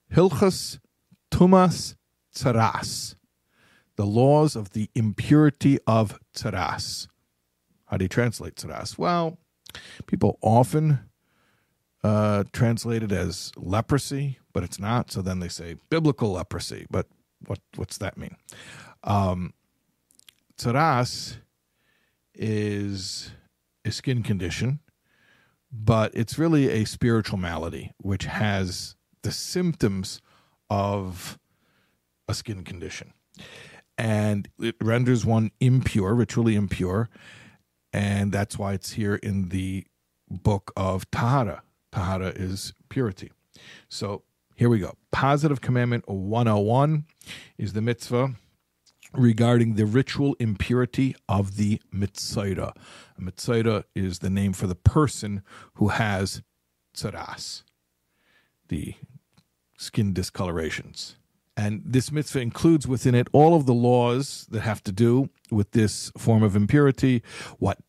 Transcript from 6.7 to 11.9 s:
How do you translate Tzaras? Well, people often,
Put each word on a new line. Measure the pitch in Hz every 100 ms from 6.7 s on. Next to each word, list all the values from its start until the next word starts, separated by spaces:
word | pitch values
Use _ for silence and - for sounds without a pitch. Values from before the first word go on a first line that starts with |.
| - - - - _ _ _ _ _ _ _ _
How | 95
do |
you | 95
translate | - 120 - 82 -
Tzaras? | - - - -
Well, | 170 175 165 175 _ _ - - - - -
people | 95 104 -
often, | 107 117 135 151 156 135 - _ _ _ _ _ _ _ _